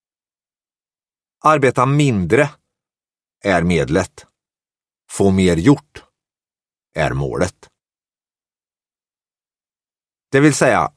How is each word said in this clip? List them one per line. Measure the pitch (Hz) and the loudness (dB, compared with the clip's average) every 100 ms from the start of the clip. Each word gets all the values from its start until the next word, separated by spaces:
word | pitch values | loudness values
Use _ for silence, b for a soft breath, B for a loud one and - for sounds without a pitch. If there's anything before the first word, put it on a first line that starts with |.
| _ _ _ _ _ _ _ _ _ _ _ _ _ _ | _ _ _ _ _ _ _ _ _ _ _ _ _ _
Arbeta | 151 156 131 120 127 | 0 2 2 0 0
mindre | 147 143 104 85 117 147 - _ _ _ _ _ _ _ _ | 0 0 0 0 0 0 -4 _ _ _ _ _ _ _ _
är | 101 87 | -2 0
medlet. | 85 85 65 95 90 - - _ _ _ _ _ _ _ - | 0 -2 -2 -4 -4 -10 -20 _ _ _ _ _ _ _ -14
Få | - 98 | -4 0
mer | 95 92 82 | 0 0 0
gjort | 101 147 - - - _ _ _ _ _ _ _ _ | 2 0 -2 -20 -20 _ _ _ _ _ _ _ _
är | 80 71 | -6 -4
målet. | 65 69 58 90 - - _ _ _ _ _ _ _ _ _ _ _ _ _ _ _ _ _ _ _ _ _ _ _ _ _ _ | -4 -6 -6 -6 -8 -20 _ _ _ _ _ _ _ _ _ _ _ _ _ _ _ _ _ _ _ _ _ _ _ _ _ _
Det | 135 | 2
vill | 151 | 2
säga, | 131 143 98 73 | 2 0 0 -2